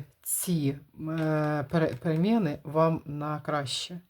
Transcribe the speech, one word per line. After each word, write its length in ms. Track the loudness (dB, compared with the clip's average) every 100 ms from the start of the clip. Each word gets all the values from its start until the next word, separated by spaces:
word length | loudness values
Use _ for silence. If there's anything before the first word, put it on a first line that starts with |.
| -4 _
ці, 560 | -6 -4 0 0 0 -2 -8 -10
е, 680 | -6 -2 0 2 2 -2 0
пере-, 260 | 2 2 0
переміни 580 | 0 2 4 4 2 -2
вам 380 | -2 2 4 2 -4
на 340 | -6 -6 -6
краще. 600 | -2 -2 -2 -6 -8 -12